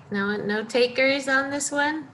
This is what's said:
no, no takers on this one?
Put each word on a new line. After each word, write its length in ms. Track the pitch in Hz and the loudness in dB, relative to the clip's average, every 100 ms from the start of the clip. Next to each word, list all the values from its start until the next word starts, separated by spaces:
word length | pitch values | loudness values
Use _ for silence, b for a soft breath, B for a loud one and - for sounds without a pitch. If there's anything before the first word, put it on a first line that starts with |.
| - | -6
no, 240 | 202 202 208 | -4 -2 -2
no 280 | 202 214 | -2 -4
takers 640 | 226 240 247 247 269 277 269 | 0 2 2 4 2 2 2
on 240 | 269 277 | 0 0
this 200 | 285 285 | -2 -2
one? 360 | 285 294 311 277 | 0 0 -2 -8